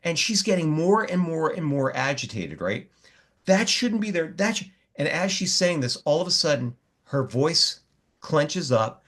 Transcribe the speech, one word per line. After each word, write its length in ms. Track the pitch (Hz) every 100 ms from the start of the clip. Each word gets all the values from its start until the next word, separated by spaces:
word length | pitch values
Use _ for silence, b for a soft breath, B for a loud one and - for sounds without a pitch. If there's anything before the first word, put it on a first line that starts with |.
And 140 | 170 165
she's 240 | - 208
getting 280 | - 185 160
more 340 | 156 175 214
and 180 | 208 180
more 280 | 175 160 156
and 160 | 160
more 300 | 156 143 131
agitated, 640 | 127 131 139 113 110 80 76
right? 280 | 87 110 - b b b b b
That 240 | - 190 233
shouldn't 320 | - 247 214
be 100 | 214
there. 160 | 175 160 165
That 200 | 202 208
sh-, 80 | - B B
and 120 | - 147
as 240 | 160 190
she's 220 | 190 180
saying 260 | - 175 170
this, 140 | 127 -
all 240 | - 151
of 60 | 180
a 40 |
sudden, 440 | - 160 143 123 123 _ _
her 180 | _ 139
voice 580 | 127 123 151 165 - - _ _ _ _
clenches 520 | - 165 190 185 143
up. 320 | 120 113 -